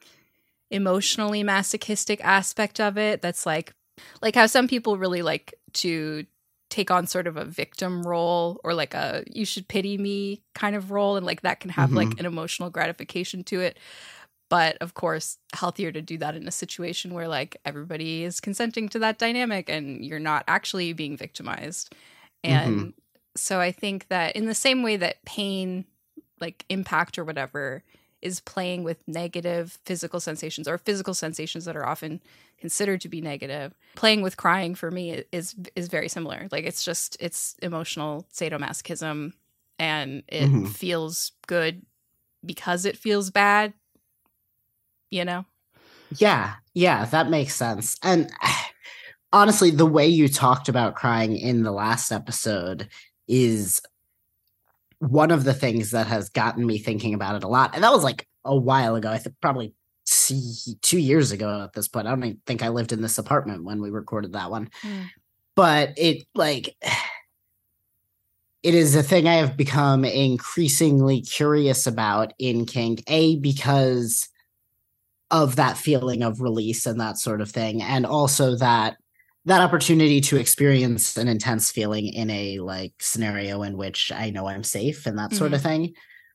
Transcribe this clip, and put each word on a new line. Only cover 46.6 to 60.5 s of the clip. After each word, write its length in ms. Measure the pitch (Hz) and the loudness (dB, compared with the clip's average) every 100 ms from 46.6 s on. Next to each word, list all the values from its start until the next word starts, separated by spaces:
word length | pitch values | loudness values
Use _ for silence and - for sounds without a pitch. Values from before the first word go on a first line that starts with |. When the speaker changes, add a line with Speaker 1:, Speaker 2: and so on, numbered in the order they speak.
| _ | _
Speaker 2:
yeah, 320 | 175 180 113 113 | 2 4 4 2
that 240 | 156 156 | 2 4
makes 260 | 156 139 - | 2 0 -2
sense. 420 | 117 104 113 - | -2 -2 -6 -2
And 280 | 185 175 - - | 2 2 2 -2
<sighs> 920 | - - - - - - - - _ | -2 -2 -6 -14 -20 -20 -20 -20 _
honestly, 380 | 202 208 214 180 | 8 8 8 6
the 140 | 151 160 | 8 6
way 220 | 151 151 | 8 6
you 200 | 165 139 | 6 4
talked 400 | 139 131 131 - | 4 4 4 2
about 260 | 123 110 - | 2 0 0
crying 420 | 123 117 113 107 | 0 2 0 0
in 260 | 123 117 | 0 2
the 80 | 110 | 0
last 400 | 101 110 123 - | 0 0 0 -2
episode 800 | 107 - - 110 98 90 90 110 - - _ - | -4 -4 -4 -2 -2 -4 -8 -12 -16 -20 _ 0
is 540 | 127 120 110 92 - - _ _ _ _ _ _ _ _ _ _ _ | 4 4 2 0 -4 -6 _ _ _ _ _ _ _ _ _ _ _
one 300 | 143 147 160 | 2 4 6
of 120 | 160 | 4
the 100 | 135 | 4
things 380 | 131 127 113 104 | 2 0 0 0
that 160 | 117 107 | -2 0
has 220 | 110 95 | -2 -2
gotten 360 | - 113 117 117 | 0 0 0 0
me 120 | 107 | 0
thinking 360 | 117 104 113 | -2 -2 -2
about 220 | 104 101 104 | -2 -2 -4
it 80 | |
a 40 | 95 | 2
lot. 220 | 127 127 160 | 4 4 4
And 80 | |
that 80 | 220 | 6
was, 120 | 254 | 6
like, 240 | 135 - - _ 135 | 4 -2 -10 _ 0
a 100 | 139 | 2
while 400 | 123 135 117 113 | 4 2 2 0
ago. 160 | 110 | -2
I 60 | 113 | -4
think 180 | - - | -6 -2
probably 320 | 160 131 110 - _ _ - | -2 -2 -6 -14 _ _ 0
t-, 680 | - - 135 120 | 2 2 0 -4